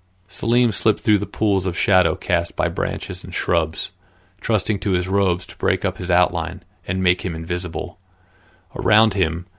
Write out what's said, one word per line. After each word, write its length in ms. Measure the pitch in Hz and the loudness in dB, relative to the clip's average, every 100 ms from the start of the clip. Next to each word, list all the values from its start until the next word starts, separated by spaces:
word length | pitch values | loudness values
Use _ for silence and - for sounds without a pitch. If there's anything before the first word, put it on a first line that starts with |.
| _ _ _ | _ _ _
Salim 440 | - 117 120 120 | -6 0 2 2
slipped 280 | - - 104 | 2 0 2
through 200 | - 101 | 4 2
the 60 | 101 | 2
pools 400 | - 110 98 90 | 0 2 2 0
of 120 | 85 | -2
shadow 380 | - 95 85 85 | 2 4 4 0
cast 400 | - 87 85 - | 0 0 0 -2
by 120 | 85 | -2
branches 560 | 95 92 92 - 90 | 0 -2 -4 -6 -10
and 100 | 87 | -8
shrubs, 580 | - - 87 80 - - - _ _ _ _ | -6 0 0 0 -4 -10 -14 _ _ _ _
trusting 380 | - 107 - 104 | -2 0 0 -2
to 120 | 104 | 0
his 160 | 90 90 | 0 0
robes 380 | 98 98 90 - | 2 2 0 -4
to 100 | - | -4
break 260 | 95 95 | 0 0
up 140 | 98 - | -2 -2
his 140 | 90 | 0
outline 520 | 87 90 87 80 82 - _ - | 2 2 0 -4 -8 -14 _ -6
and 160 | 92 | 0
make 240 | 90 90 98 | 0 0 -2
him 100 | 82 | -6
invisible. 640 | 82 87 90 78 80 - _ _ _ _ _ _ _ - | -4 -4 -4 -6 -6 -10 _ _ _ _ _ _ _ -4
Around 380 | - 107 110 | 0 4 2
him, 340 | 95 80 82 - | 2 0 -2 -8